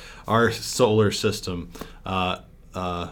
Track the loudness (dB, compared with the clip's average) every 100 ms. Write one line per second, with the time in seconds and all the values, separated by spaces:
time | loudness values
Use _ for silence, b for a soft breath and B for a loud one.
0 | B B 0 4 4 2 -4 2 4 6
1 | 4 2 -2 -2 -6 -8 -10 B B B
2 | -6 -2 -2 -4 -10 -20 -12 -6 -4 -4
3 | -6